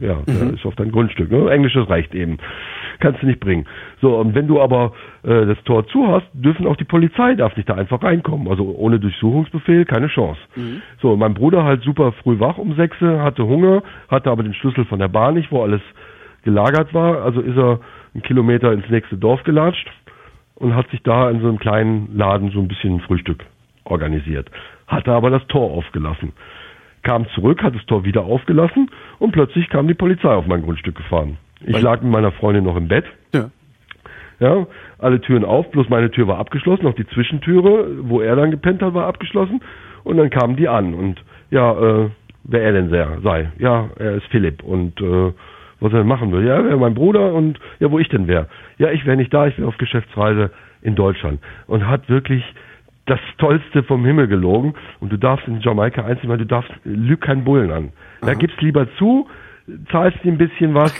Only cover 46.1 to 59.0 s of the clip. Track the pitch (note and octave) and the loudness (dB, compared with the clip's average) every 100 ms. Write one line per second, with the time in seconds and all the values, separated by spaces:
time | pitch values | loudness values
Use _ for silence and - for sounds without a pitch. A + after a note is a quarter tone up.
46.1 | C3 A2+ F2+ A2+ C#3 A3+ C#3 B2 A2+ E3+ | 0 0 0 2 2 2 2 2 2 2
47.1 | G#3 G3 E3 D#3 D3 - - D3+ D3+ D#3+ | 2 2 0 0 -2 -12 -2 0 0 0
48.1 | A#2+ F2 F2 D#2 - - - D3+ D#3 C3+ | 0 0 -2 -2 -10 -14 -2 0 0 0
49.1 | C3 B2 D3 C#3+ - B2+ A2+ B2+ A#2+ - | 0 2 0 0 -2 -6 -6 -4 -4 -6
50.1 | - G#2+ G#2+ G2+ - - _ A2+ G2+ G2 | -2 0 0 -2 -6 -20 _ -4 0 0
51.1 | F#2+ D#2 D2 - - - A2 G2+ C3 - | 0 -4 -8 -10 -20 -4 -2 0 -2 0
52.1 | C3 C3+ C3 A#2+ - - - _ _ - | -2 0 -4 -4 -14 -20 -20 _ _ -4
53.1 | B2+ - - D3+ D3+ D3 D3 B2 C3 B2 | -4 -6 -2 0 0 0 -2 0 0 2
54.1 | D3+ B2 G2 F2+ G#2 C#3+ D3+ - - G2+ | 4 4 2 2 2 0 -6 -12 -14 -8
55.1 | G#2 B2+ C3+ - A2+ A#2 G#2+ A2+ B2+ A2 | -2 0 0 -4 -4 0 0 0 -2 -4
56.1 | B2 A#2+ A#2 A2 A#2+ A#2+ - - G#2 A#2+ | -4 -4 -4 -2 -2 -4 -12 -8 -2 0
57.1 | D#3+ - C3+ B2+ C#3 G2 D#2+ D2 - - | 0 0 -2 2 2 2 -2 -8 -12 -20
58.1 | - A2+ C#3 E3 - D#3 D3 B2 - | -8 -4 -2 -2 -2 0 0 -2 0